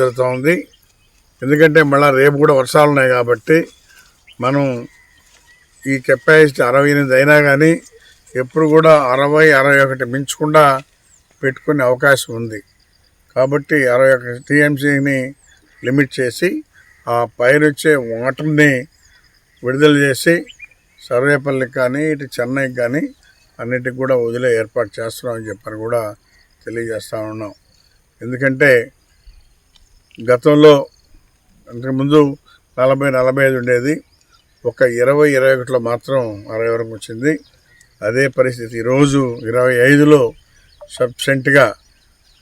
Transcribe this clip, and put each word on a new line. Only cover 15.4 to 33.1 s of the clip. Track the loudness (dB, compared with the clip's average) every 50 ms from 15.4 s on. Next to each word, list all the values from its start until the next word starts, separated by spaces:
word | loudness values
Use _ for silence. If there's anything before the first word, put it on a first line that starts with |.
| _ _ _ _ _ _ _ _ -6
లిమిట్ | -2 0 0 0 -2 -4 -6
చేసి | -6 -6 -4 -4 -4 -4 -4 -6 -12 _ _ _ _ _ _ _ -8 -4
ఆ | -4 -2 -4 -4 -4 -2
పైన | 2 2 2 4 2 0
వచ్చే | 0 0 0 0 0
వాటర్ని | 0 -2 -4 -8 -6 -6 -6 -6 -6 -4 -2 0 2 2 2 2 0 -4 -10 _ _ _ _ _ _ _ _ _ _ _ _ _ _ -8
విడుదల | -6 -2 2 2 4 4 4
చేసి | 2 0 -2 -2 0 0 0 0 -2 -8 -18 _ -20 -20 _ _ _ _ _ _ -10 -6
సర్వేపల్లికి | -4 -2 0 0 0 -2 -2 -4 -6 -4 -6 -6 -4 -4
కానీ | -4 -4 -2 -4 -4 -4
ఇటు | -6 -6 -10 -12 -8
చెన్నైకి | -8 -6 -6 -4 -4 -6 -6 -6 -6
కానీ | -6 -4 -4 -4 -6 -8 -10 _ _ _ _ _ _ _ _ -14
అన్నిటికి | -10 -8 -6 -6 -6 -8 -8
కూడా | -6 -4 -2 0
వదిలే | 0 -2 -2 -4 -4 -2 -2 -2 -2
ఏర్పాటు | -2 -4 -6 -6 -6 -6 -8 -10
చేస్తున్నామని | -10 -10 -10 -12 -10 -10 -10 -10 -10 -12
చెప్పని | -14 -14 -14 -16 -14 -12 -8
కూడా | -6 -4 -4 -6 -6 -10 -16 _ _ _ _ _ _ _ _ _
తెలియజేస్తా | -12 -10 -10 -8 -8 -10 -10 -12 -12 -12 -10 -10 -10
ఉన్నాం. | -12 -12 -14 -16 -16 _ _ _ _ _ _ _ _ _ _ _ _ -16
ఎందుకంటే | -14 -12 -6 -2 -2 -2 0 2 2 4 4 2 0 -2 -10 _ _ _ _ _ _ -20 -20 _ _ _ _ _ _ _ _ _ _ _ _ _ _ _ _ -6 -2 0
గతంలో | 0 2 2 4 4 6 6 6 4 2 -2 -6 _ _ _ _ _ _ _ _ _ _ _ _ _ _ _ -20
అంతకుముందు | -16 -12 -8 -6 -4 -4 -2 2 4 4 4 2 0 -6 _ _ _ _ _ _ _ -2
నలభై, | 0 0 0 0 -2
నలభై | -2